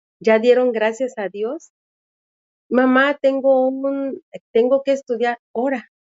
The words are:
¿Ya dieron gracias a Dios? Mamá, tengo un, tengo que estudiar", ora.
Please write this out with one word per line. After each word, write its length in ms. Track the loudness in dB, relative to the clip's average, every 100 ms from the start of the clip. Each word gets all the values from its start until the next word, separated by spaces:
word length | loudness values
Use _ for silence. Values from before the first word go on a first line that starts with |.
| _ _
¿Ya 180 | 0 2
dieron 340 | 4 2 2
gracias 420 | 0 -2 -2 -6 -6
a 120 | -10
Dios? 420 | -6 -8 -8 -14 _ _ _ _ _ _ _ _ _ _
Mamá, 460 | 2 4 4 2 2
tengo 460 | 0 2 2 2 2
un, 520 | -2 -4 -4 -6 -10 -14 -20 _
tengo 300 | 0 2 2
que 100 | 0
estudiar", 460 | -2 -4 -4 -4 -6 _
ora. 380 | -6 -4 -4 -10 _ _